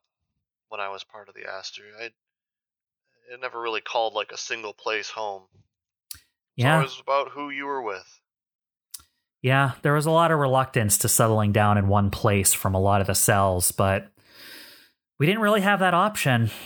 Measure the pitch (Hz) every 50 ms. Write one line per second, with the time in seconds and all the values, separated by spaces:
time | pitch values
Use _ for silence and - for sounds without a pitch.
0 | _ _ _ _ _ _ _ _ _ _ _ _ _ _ 110 104 101 98 98 95
1 | - - - 107 101 98 101 107 107 101 98 95 98 - - - 101 104 107 107
2 | 117 117 - _ _ _ _ _ _ _ _ _ _ _ _ _ _ _ _ _
3 | _ _ _ _ _ 120 123 123 131 123 120 117 117 117 110 104 - - - 120
4 | 113 110 104 107 101 - 113 - - - 123 113 110 104 - _ - 113 110 107
5 | 101 - - 113 110 104 98 95 95 _ _ 101 _ _ _ _ _ _ _ _
6 | _ _ - - _ _ _ _ _ _ _ - 120 135 156 160 - 190 - -
7 | - - 135 143 135 127 120 143 147 143 139 139 139 143 139 135 120 107 95 92
8 | - _ _ _ _ _ _ _ _ _ _ _ _ _ _ _ _ _ - -
9 | - _ _ _ _ _ _ _ - 127 131 135 139 131 120 - - 147 143 151
10 | 147 160 160 165 170 165 160 151 143 131 127 131 131 - - 123 107 101 - -
11 | - 113 - - 120 110 110 107 104 101 101 110 107 104 104 104 101 98 101 104
12 | 101 98 - - - 110 101 98 92 - - - - 98 95 92 95 101 101 101
13 | 98 98 95 - - - 107 98 98 95 92 90 87 - - - 101 98 95 101
14 | - - _ _ _ _ - - - - - - - - - - - _ _ _
15 | _ _ _ _ 143 160 208 226 214 208 220 208 185 202 202 185 190 180 175 175
16 | 190 214 208 - - 143 127 117 117 107 - - -